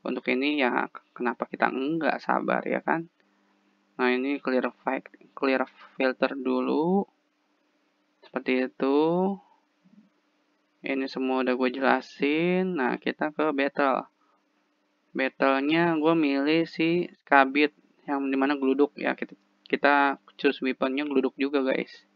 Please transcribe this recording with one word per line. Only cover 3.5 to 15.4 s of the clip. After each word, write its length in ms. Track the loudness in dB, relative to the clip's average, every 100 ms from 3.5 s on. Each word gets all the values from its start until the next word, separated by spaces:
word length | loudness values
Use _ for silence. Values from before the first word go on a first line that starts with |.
| _ _ _ _ _
Nah, 80 | 0 0
ini 240 | -2 -4
clear 240 | -2 0 -2 -6
fi-, 480 | -6 -6 -8 -20 -20 -6
clear 320 | -2 0 -2 -8 -20 -4
filter 320 | -2 0 -2
dulu. 720 | -2 -2 -2 0 0 0 0 -2 _ _ _ _ _ _ _ _ _ _ _
Seperti 400 | -10 -10 -2 -2 -2
itu. 260 | _ 0 2 2 2 0 -2 _ _ _ _ _ -20 _ _ _ _ _ _ _ _
Ini 240 | -6 -4 -4
semua 340 | -4 -2 0
udah 80 | 0
gue 160 | 0 0
jelasin. 1120 | 0 2 2 -2 -4 -2 0 0 0 0 -2
Nah, 160 | -2 -2
kita 320 | -6 -4 -4
ke 180 | -2 -2
battle. 560 | 0 -2 0 0 0 -4 _ _ _ _ _ _ _ _ _ _
Battlenya 880 | -4 -4 2